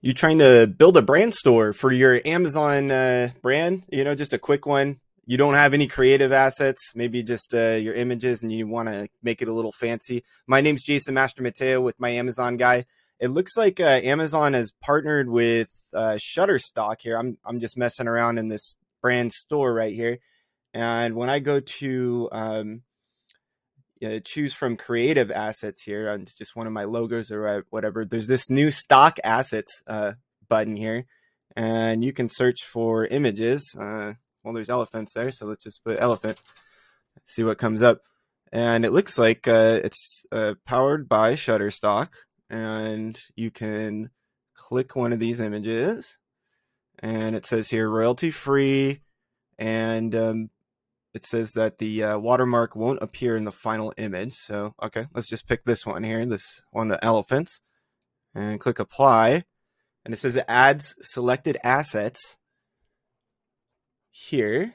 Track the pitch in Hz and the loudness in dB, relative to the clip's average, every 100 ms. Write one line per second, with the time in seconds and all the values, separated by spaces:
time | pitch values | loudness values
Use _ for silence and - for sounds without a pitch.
0 | 127 127 160 160 139 123 113 92 160 175 | -2 2 4 8 10 12 10 8 8 10
1 | 104 147 226 - - 117 107 104 131 127 | 6 4 4 2 4 6 4 2 2 6
2 | 131 123 151 170 175 147 147 143 139 135 | 6 6 2 0 0 0 2 2 0 0
3 | 131 123 123 127 123 139 170 190 - 143 | 2 2 -2 -4 -2 0 0 -2 -6 -2
4 | 139 143 143 139 - 143 143 143 139 135 | -2 -2 -2 -4 0 0 2 0 0 -4
5 | _ _ - 123 143 143 143 143 143 - | _ _ -6 2 4 6 6 4 0 4
6 | 131 135 135 135 135 - 139 131 - 117 | 6 6 6 4 4 2 -2 -2 -8 -6
7 | 120 117 113 117 - 120 113 110 110 107 | -4 -4 -4 -6 -2 0 2 0 -2 -4
8 | 120 127 123 117 113 113 107 113 113 104 | -4 -2 -2 -2 -4 -6 -6 -4 -6 -6
9 | 104 _ 117 113 117 113 113 - 117 117 | -10 _ -6 -4 -4 -4 -4 -4 -6 -4
10 | - 123 - _ _ 131 147 147 - 147 | -6 -8 -10 _ _ 2 4 0 0 -2
11 | - 135 135 - 127 - 131 131 127 - | 0 0 0 0 -8 -4 0 0 0 -2
12 | 123 120 123 117 123 120 123 123 123 _ | -4 -4 -4 -4 -4 2 4 4 0 _
13 | _ _ 123 139 185 - 214 190 170 135 | _ _ -4 -2 -2 2 2 4 4 4
14 | 123 143 160 156 147 135 113 _ - 147 | 4 0 0 0 2 2 -2 _ 0 0
15 | 143 151 127 117 117 117 110 _ _ - | 2 -2 0 2 2 2 -2 _ _ -4
16 | 110 107 - - 196 156 - - 107 110 | -2 -4 -6 -2 2 2 -2 -6 -6 -6
17 | 117 113 123 113 - 120 113 - 120 - | -6 -6 -6 -10 -10 -8 -8 -4 -4 -4
18 | 120 117 117 117 110 107 - - _ _ | -4 0 0 -2 -4 -6 -8 -12 _ _
19 | 123 123 120 - - 151 131 113 110 104 | -2 0 -2 -6 -6 -2 0 0 -2 -4
20 | 117 120 _ _ _ _ _ 113 117 117 | -4 -6 _ _ _ _ _ -6 -4 -2
21 | 117 113 123 139 139 143 135 - 139 127 | -2 -2 -2 -2 0 -2 -2 -10 -6 -4
22 | 123 120 117 110 110 110 107 113 _ _ | -2 -2 -4 -6 -6 -6 -8 -12 _ _
23 | _ _ _ _ _ _ _ _ _ _ | _ _ _ _ _ _ _ _ _ _
24 | 117 110 - - 147 - 123 113 - 120 | -8 -8 -10 -6 -6 -4 -6 -6 -4 0
25 | 120 156 110 98 107 110 107 98 - 104 | 2 2 0 -2 -6 -8 -10 -12 -10 -8
26 | 107 104 87 - 101 - 113 110 101 117 | -6 -8 -10 -18 -18 -12 -10 -8 -6 -6
27 | 113 117 110 107 107 104 92 110 107 104 | -4 -6 -6 -6 -4 -4 -6 -6 -6 -6
28 | 107 113 110 127 - 131 151 147 - 135 | -6 -6 -2 -2 0 2 2 0 4 8
29 | 165 - - 113 135 110 101 - - 110 | 8 4 -2 0 0 -6 -8 -14 -10 -6
30 | 107 110 _ _ _ 110 110 107 110 117 | -6 -6 _ _ _ 0 0 -6 -6 -6
31 | 123 _ _ _ _ - 113 113 113 113 | -10 _ _ _ _ -6 -2 0 0 0
32 | 120 135 120 - 127 - - 117 113 113 | -2 -4 -6 -4 -6 -6 -14 -6 -2 -2
33 | 110 135 139 101 113 139 143 - 104 107 | -2 -2 -2 -2 -2 -2 -6 -12 -10 -10
34 | 104 110 _ _ 113 117 107 123 113 113 | -10 -14 _ _ -12 -12 -6 -4 -4 -8
35 | 104 - 123 131 104 107 - - - 107 | -10 -8 -8 -8 -12 -14 -14 -16 -8 -2
36 | 123 113 110 107 _ _ _ _ _ _ | 0 -2 -4 -10 _ _ _ _ _ _
37 | _ _ _ - 113 110 117 110 120 113 | _ _ _ -4 -2 0 -2 4 4 4
38 | _ _ _ _ _ 113 117 117 113 131 | _ _ _ _ _ -4 0 2 2 2
39 | 202 - 113 113 - 113 113 113 - - | 0 2 2 2 2 6 6 4 -2 -8
40 | - - - - 107 101 - 123 135 151 | -12 -14 -10 -4 -4 -6 -6 -2 0 -2
41 | 139 107 110 147 - 110 101 - 104 104 | 0 2 2 0 -2 0 -2 -2 -2 0
42 | 143 - _ _ _ 113 110 110 110 110 | -2 -10 _ _ _ -10 -8 -6 -6 -8
43 | 110 113 - - 113 - 107 107 107 104 | -10 -12 -20 -10 -10 -8 -8 -6 -6 -8
44 | 113 _ _ _ _ _ - 127 131 - | -10 _ _ _ _ _ -8 -6 -4 -4
45 | 120 117 113 117 110 107 107 113 147 233 | -2 -2 -2 -4 -6 -6 -4 -2 -2 -4
46 | - - _ _ _ _ _ _ _ _ | -10 -20 _ _ _ _ _ _ _ _
47 | 110 110 110 110 - 113 110 113 110 110 | -8 -4 -4 -6 -4 -4 -2 -2 -2 0
48 | 113 120 170 156 - 139 135 135 135 139 | 0 0 -4 -6 -2 2 2 2 0 -4
49 | _ _ _ _ _ _ 110 113 113 113 | _ _ _ _ _ _ -4 -2 -2 -2
50 | 113 113 113 110 110 _ _ _ _ _ | -2 -2 -2 -2 -8 _ _ _ _ _
51 | _ 110 - 117 110 117 110 - 110 107 | _ -14 -6 -4 -4 -2 -2 -2 -6 -4
52 | 107 107 110 123 127 120 117 107 113 131 | -2 -2 0 2 2 2 0 -2 -4 -2
53 | 110 - 123 113 107 - 113 110 110 - | -6 -6 -2 -2 -4 -8 -6 -4 -6 -8
54 | 110 92 110 127 - 104 104 - 107 113 | -8 -6 -8 -12 -10 -8 -8 -10 -10 -8
55 | 123 - 117 113 - 117 - 117 - 92 | -8 -10 -10 -10 -4 -4 -2 -2 -2 -8
56 | 107 113 123 104 - - _ 110 110 95 | -6 -4 -4 -6 -8 -16 _ -6 -4 -2
57 | 110 113 101 131 170 - _ _ _ _ | 0 0 0 -2 -4 -12 _ _ _ _
58 | _ _ _ - 104 107 - 120 - - | _ _ _ -8 -6 -4 -4 -4 -8 2
59 | 135 117 113 147 175 _ _ _ _ _ | 6 6 6 2 -2 _ _ _ _ _
60 | - 113 135 123 - 117 135 143 143 - | -12 -6 -4 -4 0 6 6 6 -2 -12
61 | - - 123 131 - 139 120 131 151 - | -10 -4 -2 0 -2 -4 0 0 0 -4
62 | 107 - - - _ _ _ _ _ _ | -4 -6 -10 -12 _ _ _ _ _ _
63 | _ _ _ _ _ _ _ _ _ _ | _ _ _ _ _ _ _ _ _ _
64 | _ - - 147 107 117 208 | _ -20 -6 -2 0 0 -4